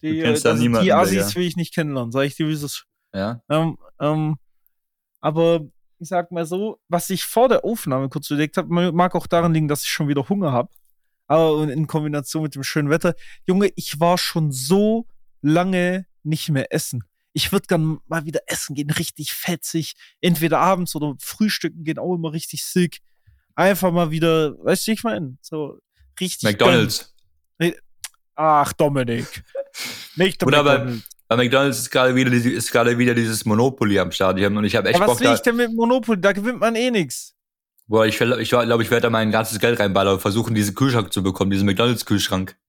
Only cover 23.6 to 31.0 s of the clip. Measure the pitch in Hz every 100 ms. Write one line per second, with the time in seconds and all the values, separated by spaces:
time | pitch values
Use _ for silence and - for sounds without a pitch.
23.6 | 180 196 185 170 170 156 165 160 156 117
24.6 | - 185 - 220 233 214 147 127 - 156
25.6 | 143 - _ _ _ - 185 - 110 101
26.6 | 120 - 107 - - _ _ _ _ _
27.6 | 175 - - _ - _ _ - 156 151
28.6 | 143 - 151 139 120 117 - - - -
29.6 | - - - - - - 190 - 170 147
30.6 | 143 139 127 117